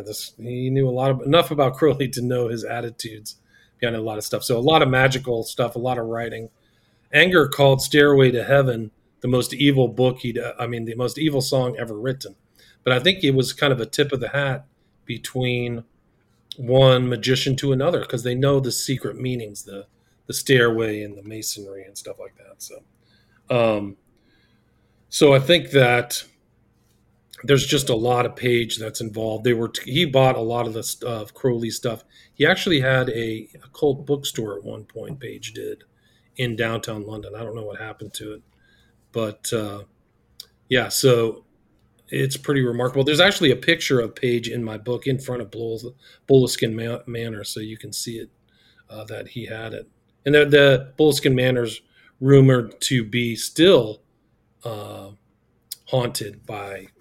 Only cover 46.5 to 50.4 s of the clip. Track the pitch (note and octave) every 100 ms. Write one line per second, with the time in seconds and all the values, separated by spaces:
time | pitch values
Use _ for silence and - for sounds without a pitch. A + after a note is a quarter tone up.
46.5 | - A#2 A2 A#2 A#2+ - A#2 A#2 G#2+ G2+
47.5 | A2+ G#2+ A2 G#2 - - A2+ A2+ _ _
48.5 | _ _ _ - A2 G#2+ A2+ - B2 G#2+
49.5 | A2 A2 G#2+ - _ _ _ C#3+ D3